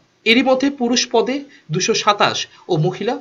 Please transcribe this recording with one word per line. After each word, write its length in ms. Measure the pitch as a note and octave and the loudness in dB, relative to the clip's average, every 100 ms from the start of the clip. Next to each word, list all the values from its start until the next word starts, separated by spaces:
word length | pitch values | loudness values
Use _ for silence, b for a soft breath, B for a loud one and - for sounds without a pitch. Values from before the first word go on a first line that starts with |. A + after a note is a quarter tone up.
| _ _ G#3+ | _ _ 2
এরই 180 | A3+ C4 | 2 4
মধ্যে 180 | C4 C#4 C#4+ | 2 0 -2
পুরুষ 220 | A#3+ B3 - | -2 0 0
পদে 220 | A#3 G#3 C#4 - B - | 0 0 -4 -8 B -6
দুশো 220 | D#3+ G3+ | -2 -2
সাতাশ 440 | G#3+ - G#3 C3+ G#2+ - b - | 0 0 2 0 -2 -8 b -4
ও 20 | E3 | 0
মহিলা 360 | F3 F3+ G3+ C#4+ | 0 -2 -4 -6